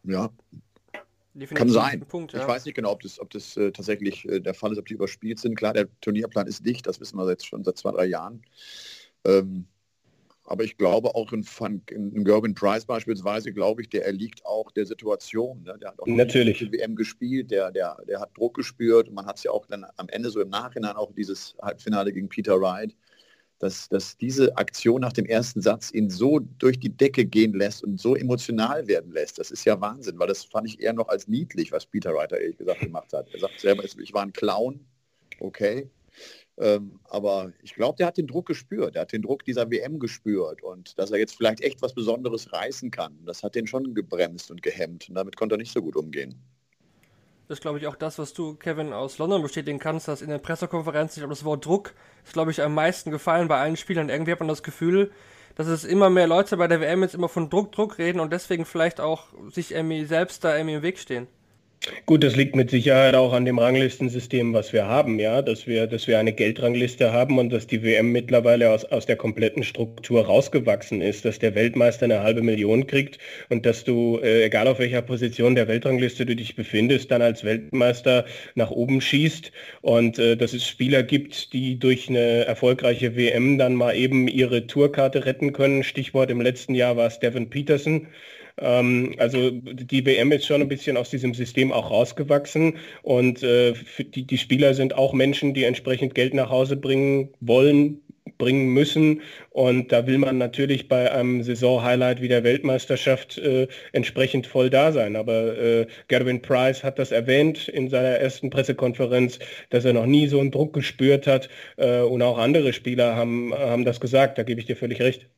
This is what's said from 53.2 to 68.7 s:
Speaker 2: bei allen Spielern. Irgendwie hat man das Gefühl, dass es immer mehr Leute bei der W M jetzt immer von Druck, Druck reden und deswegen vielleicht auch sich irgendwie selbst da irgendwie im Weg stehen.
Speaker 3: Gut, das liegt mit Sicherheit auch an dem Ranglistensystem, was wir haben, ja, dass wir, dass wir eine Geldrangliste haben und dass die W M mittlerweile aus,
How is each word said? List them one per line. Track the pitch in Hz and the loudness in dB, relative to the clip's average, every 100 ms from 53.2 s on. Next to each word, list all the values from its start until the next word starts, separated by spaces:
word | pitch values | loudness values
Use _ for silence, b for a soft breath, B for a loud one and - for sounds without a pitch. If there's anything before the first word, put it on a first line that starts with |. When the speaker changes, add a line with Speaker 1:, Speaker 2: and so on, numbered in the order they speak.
| - 170 165 | 0 0 2
Speaker 2:
bei | 143 | 0
allen | 147 160 | 0 -4
Spielern. | - 170 151 | -4 -4 -2
Irgendwie | 139 160 | -4 -4
hat | 170 | -4
man | 156 | -4
das | 156 | -6
Gefühl, | - - 165 190 202 B B B B - | -8 -4 0 2 0 B B B B -8
dass | 160 | -4
es | 165 - | -4 0
immer | 190 190 | 4 6
mehr | 180 170 | 6 4
Leute | 170 196 180 | 4 2 0
bei | 170 | 2
der | 170 | 2
W | 156 | 2
M | 180 | 0
jetzt | 185 185 | 0 -2
immer | 175 | -4
von | - 160 | -4 -2
Druck, | 185 202 | -2 -2
Druck | - 214 - | -4 -4 -2
reden | 170 175 | -2 -2
und | 156 | -2
deswegen | 175 - 170 160 | -4 -4 -4 -4
vielleicht | 170 165 - | 0 -2 0
auch | 151 160 - - - | -4 -4 -8 -20 -12
sich | - 165 | -10 -8
irgendwie | 160 160 160 | -6 -4 -4
selbst | 147 160 180 - | -2 -2 -2 -2
da | 170 151 | -2 0
irgendwie | 160 151 | -2 -4
im | |
Weg | 160 185 | -4 -6
stehen. | - 123 123 _ _ _ _ _ B B - | -8 -8 -8 _ _ _ _ _ B B 2
Speaker 3:
Gut, | 156 | 4
das | 147 120 | 6 4
liegt | 135 131 | 2 2
mit | 123 | 2
Sicherheit | 127 123 131 135 131 | 2 4 6 8 6
auch | 127 | 4
an | 127 | 2
dem | 127 123 | 2 2
Ranglistensystem, | 120 131 131 - 127 123 123 127 117 | 4 4 2 -2 -6 -6 -2 -2 2
was | 113 - | 0 2
wir | 110 98 | 0 2
haben, | 127 135 110 | 2 2 0
ja, | 107 123 | 0 0
dass | 139 110 - | -2 -4 -2
wir, | 113 113 | -2 -2
dass | 117 - | -4 2
wir | 110 | 2
eine | 110 | 2
Geldrangliste | 110 107 113 120 120 123 - 120 | 2 0 2 0 0 -2 2 2
haben | 117 131 131 | 4 4 2
und | 120 | 2
dass | 120 - | -2 -2
die | 110 | -2
W | 113 110 | 2 2
M | 117 | 4
mittlerweile | 120 120 123 120 120 | 0 2 4 6 6
aus, | 117 | 6